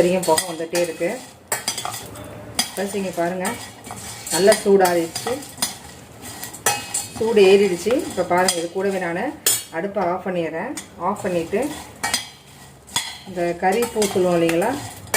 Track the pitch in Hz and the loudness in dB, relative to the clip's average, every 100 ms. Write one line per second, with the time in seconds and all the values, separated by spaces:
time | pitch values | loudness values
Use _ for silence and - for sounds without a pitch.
0 | 175 185 170 156 175 160 165 175 170 156 | 6 4 4 2 2 -6 -4 0 0 0
1 | 170 254 - - - - - - - - | -2 -4 -10 -16 -6 -6 -4 -6 -6 -8
2 | - - - - - - - - 196 208 | -12 -14 -14 -14 -8 -6 -4 -4 -4 -2
3 | 190 175 170 185 190 240 - - - - | -4 -2 -2 -2 -4 -6 -10 -16 -14 -14
4 | - - - 160 202 214 208 196 180 175 | -14 -12 -4 4 6 6 6 6 6 2
5 | 165 - 226 269 - - - - - - | 0 -4 -4 -4 -6 -6 -6 -6 -16 -18
6 | - - - - - - - - - - | -20 -18 -16 -14 -14 -4 -2 -2 -4 -8
7 | - - 220 214 190 196 202 175 208 269 | -6 -2 4 8 10 10 6 2 0 0
8 | 359 202 170 175 185 175 170 190 196 190 | 0 -2 2 4 4 0 -2 -2 0 0
9 | 175 170 262 302 - - - 165 202 208 | -2 -2 -4 -4 -2 -2 -4 -6 -4 -2
10 | 175 180 190 180 160 160 233 311 - - | -2 -2 -2 -4 -4 -4 -6 -8 -14 -6
11 | 175 202 202 175 165 202 294 - - - | -4 -2 -2 -2 0 -2 -2 -6 -14 -8
12 | - - - - - - - - - - | -4 -4 -6 -18 -20 -20 -20 -20 -8 -6
13 | - - - 180 175 170 190 214 233 220 | -6 -10 -10 -2 -2 0 2 2 0 0
14 | 202 196 180 175 165 165 214 285 - - | 0 2 4 4 4 4 2 -2 -8 -14
15 | - | -4